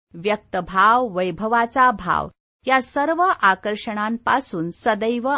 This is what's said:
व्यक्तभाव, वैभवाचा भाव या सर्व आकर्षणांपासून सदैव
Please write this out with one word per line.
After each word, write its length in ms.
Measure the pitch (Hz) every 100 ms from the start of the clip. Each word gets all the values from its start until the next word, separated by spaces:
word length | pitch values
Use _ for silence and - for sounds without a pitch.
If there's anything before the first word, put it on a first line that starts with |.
| _
व्यक्तभाव, 960 | 170 196 208 - 190 170 190 202 240 254
वैभवाचा 840 | 180 185 170 220 233 233 269 254
भाव 380 | 214 180 156 151 - _ _ -
या 140 | 262
सर्व 400 | 254 285 285 330 359 330
आकर्षणांपासून 1300 | 196 190 208 214 - 208 214 233 - 233 269 180 165
सदैव 560 | 170 240 214 220 240 240